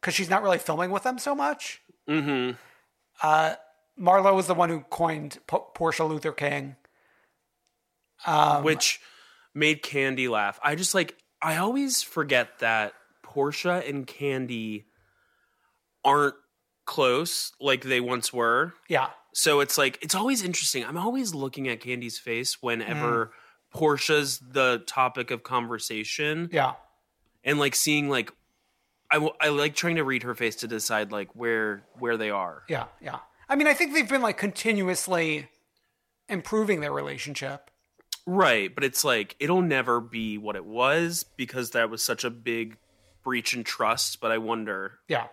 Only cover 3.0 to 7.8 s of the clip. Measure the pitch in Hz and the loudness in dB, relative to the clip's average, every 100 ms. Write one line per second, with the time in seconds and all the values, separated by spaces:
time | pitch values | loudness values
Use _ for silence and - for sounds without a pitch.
3 | _ _ 156 156 160 - - _ _ - | _ _ 4 4 4 -2 -12 _ _ 0
4 | 180 190 190 190 170 175 170 165 139 - | 6 8 8 6 4 2 2 0 -6 -2
5 | 165 156 147 - - - - - 160 156 | -2 -2 -8 -14 -4 -4 -4 -2 -2 0
6 | 160 151 160 - 143 143 139 131 _ _ | -2 0 -4 -2 -2 -2 -6 -14 _ _
7 | _ _ _ _ _ _ _ _ | _ _ _ _ _ _ _ _